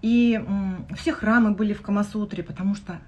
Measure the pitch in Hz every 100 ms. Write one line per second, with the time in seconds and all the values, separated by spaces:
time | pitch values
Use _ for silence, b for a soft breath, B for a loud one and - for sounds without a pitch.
0 | 220 240 240 220 - 196 196 185 - -
1 | - 320 208 240 220 208 214 202 - 202
2 | 208 214 208 - 170 165 190 202 - 170